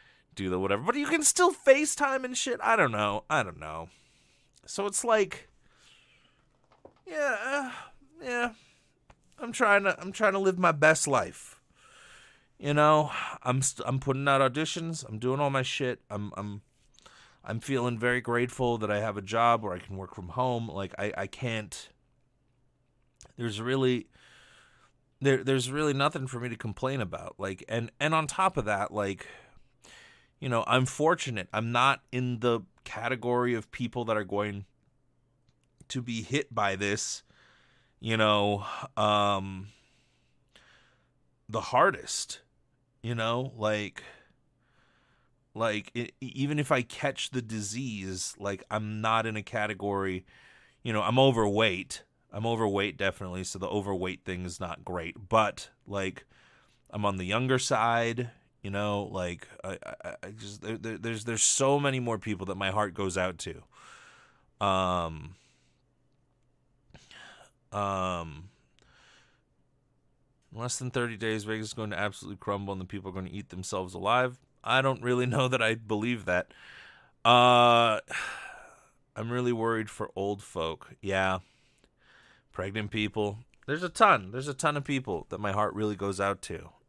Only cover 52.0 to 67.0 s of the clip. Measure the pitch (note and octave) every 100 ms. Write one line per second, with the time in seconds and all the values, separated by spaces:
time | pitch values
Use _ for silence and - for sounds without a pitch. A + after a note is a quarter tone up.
52 | - _ _ G#2 A#2 A2+ A2 G2 G2+ -
53 | G2 - F#2 F2+ F#2 F#2 F#2+ G2+ G2 F#2+
54 | F#2 F2+ - F2+ F2+ E2+ F2 - - F2+
55 | E2 - G2 A2+ G#2 - - _ - G2+
56 | F#2+ - - _ - _ _ _ _ G#2
57 | G2+ F#2+ F#2 A2 B2+ C3 - A#2+ A#2 A#2
58 | A#2 A#2 A#2+ - _ _ G2+ G2+ G#2 G2+
59 | G2+ F#2+ F2+ F2 - - F#2+ F#2+ - -
60 | - - G2 A2 G2+ G2+ G#2 A2+ A2+ G2
61 | A2+ A2 A2+ A2+ - - C3+ C#3+ C#3+ C3
62 | A#2+ A2 A2 F#2 F#2+ F#2+ G2 G2+ G#2 F2
63 | G2 F#2 F#2 E2 F2+ D#2+ - - - -
64 | - - - _ _ - G2+ F#2+ F#2 F2+
65 | E2 D#2+ D#2+ F#2 _ _ _ _ _ _
66 | _ _ _ _ _ _ _ _ _ -